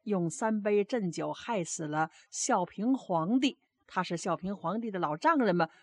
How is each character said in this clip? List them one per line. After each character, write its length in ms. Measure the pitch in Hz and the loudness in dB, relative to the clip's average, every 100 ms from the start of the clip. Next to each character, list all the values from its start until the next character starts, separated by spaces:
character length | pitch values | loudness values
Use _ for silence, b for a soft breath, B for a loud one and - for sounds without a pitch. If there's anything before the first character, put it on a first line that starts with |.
用 280 | 214 190 170 | -2 0 0
三 320 | - 220 214 | -2 -2 0
杯 220 | 208 208 | 2 2
鸩 260 | 196 254 180 | 2 -2 -2
酒 220 | 156 151 | -4 -6
害 320 | 147 - 214 | -6 -4 -4
死 240 | 165 - 156 | -4 -6 -2
了 220 | 151 156 b b | -2 -2 b b
孝 340 | - - 214 | -6 0 0
平 300 | 175 - 233 | 0 -2 0
皇 460 | 262 - 165 170 254 | 0 0 0 2 2
帝， 180 | 262 - _ _ - | 2 -2 _ _ -6
他 160 | 185 | -4
是 140 | 175 170 | -2 -2
孝 200 | 196 160 | -2 -4
平 180 | 185 | -4
皇 240 | 202 165 220 | -6 -4 -4
帝 120 | 226 | -4
的 80 | 190 | -2
老 180 | 151 151 | -2 2
丈 220 | 311 311 | 2 4
人 180 | 220 175 | 4 4
嘛， 120 | 160 b | 2 b